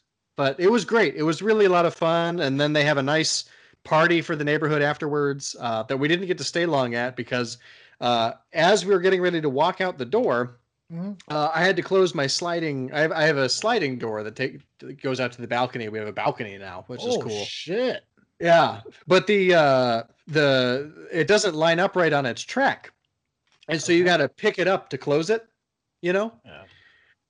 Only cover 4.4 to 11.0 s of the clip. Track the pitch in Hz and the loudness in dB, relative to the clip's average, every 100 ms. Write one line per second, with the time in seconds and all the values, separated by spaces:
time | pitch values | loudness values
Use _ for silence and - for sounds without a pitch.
4.4 | 147 151 151 147 143 147 151 147 143 139 | 0 0 0 0 0 -2 -4 -2 -2 -4
5.4 | - - 120 110 113 135 151 175 185 165 | -10 -8 -4 -4 -4 -2 0 0 -2 -6
6.4 | 135 170 170 139 123 120 123 123 117 123 | -4 -2 0 0 0 -2 -4 -6 -6 -4
7.4 | 117 117 - - - - 123 117 113 - | -4 -10 -20 -20 -20 -6 0 0 0 -4
8.4 | _ 165 170 208 180 190 185 185 180 170 | _ 0 4 4 2 2 4 2 2 0
9.4 | 151 131 170 180 185 156 120 208 220 120 | 0 0 0 0 -4 -6 -4 0 2 0
10.4 | 123 - _ _ - 165 | -2 -8 _ _ -16 -12